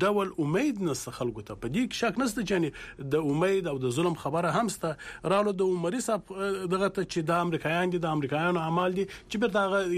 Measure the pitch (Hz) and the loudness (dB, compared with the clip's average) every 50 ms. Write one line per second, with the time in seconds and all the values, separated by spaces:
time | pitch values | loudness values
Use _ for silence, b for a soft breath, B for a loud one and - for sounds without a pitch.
0 | 170 202 208 208 196 185 - - 151 147 156 208 277 302 233 202 190 160 135 123 | 2 2 2 2 0 0 -2 -2 -2 0 2 2 2 0 0 0 -2 -2 -2 -4
1 | - 117 - - 127 120 110 113 101 - 107 - - 117 139 220 254 - - - | -6 -10 -6 -4 -4 -4 -4 -6 -10 -12 -12 -8 -6 -2 0 0 0 -2 -2 -2
2 | - 233 - 220 269 247 202 262 208 - 202 180 165 143 B B B B B - | -2 0 0 0 -2 -2 -2 -4 -2 0 2 2 0 0 B B B B B -12
3 | 139 139 139 156 160 143 139 156 170 190 196 196 180 165 139 135 127 127 120 143 | -4 0 0 2 2 2 2 2 2 2 2 2 0 -2 -4 -2 -2 0 0 2
4 | 170 175 170 - - 147 147 165 175 165 143 196 240 202 - - - 165 147 B | 2 0 0 -2 -4 -2 0 0 0 2 2 2 0 0 -2 -2 -4 -4 -4 B
5 | B B B B B - 190 202 208 208 196 180 190 190 185 180 170 170 196 262 | B B B B B 2 2 4 4 2 0 2 2 2 2 0 0 -2 -2 -2
6 | - - 220 190 - - 190 190 196 202 196 190 190 175 185 190 202 190 196 196 | 0 0 -2 -2 -2 -8 -8 -4 -2 -2 -2 -2 -2 -2 0 2 2 2 2 -2
7 | 180 - - 175 160 156 170 175 170 175 160 147 - 151 160 175 180 185 175 180 | -4 -2 -2 -2 0 2 2 2 2 2 0 0 0 0 0 2 2 2 2 0
8 | 165 165 156 151 139 127 143 151 165 180 180 170 160 160 165 180 180 185 185 190 | 0 0 0 0 0 0 0 2 2 2 2 2 0 0 0 2 2 2 0 0
9 | 196 - - - - - - 208 240 226 185 208 196 190 190 202 190 180 175 | -2 -4 -6 -14 -12 -6 -2 0 0 2 2 2 2 4 2 2 2 2 2